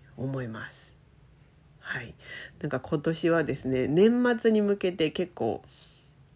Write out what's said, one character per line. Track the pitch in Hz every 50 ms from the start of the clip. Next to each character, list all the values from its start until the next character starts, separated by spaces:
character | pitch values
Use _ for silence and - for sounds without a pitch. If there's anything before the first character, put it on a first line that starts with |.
| - - -
思 | - 123 135 135 131 127
い | 113
ま | 110 107 101 -
す。 | - - - - - - _ _ _ - - - - _ - _ _ _ _ - - -
は | - - - 135
い。 | 120 - - - - - - - - - - -
な | -
ん | 151
か | 135 131
今 | - - 165 151
年 | 147 160 165 160 - 170
は | 165 165 156
で | - 135
す | 139 - 131
ね、 | 131 127 127 -
年 | 147 170 202 226 240 247 247 247 240 233
末 | - 226
に | 220 214
向 | 208 202 202
け | 202 - 185 175
て | - 160 151
結 | - - 180 - -
構 | - 120 113 95 - - - - - - - - - _ - _ - - - -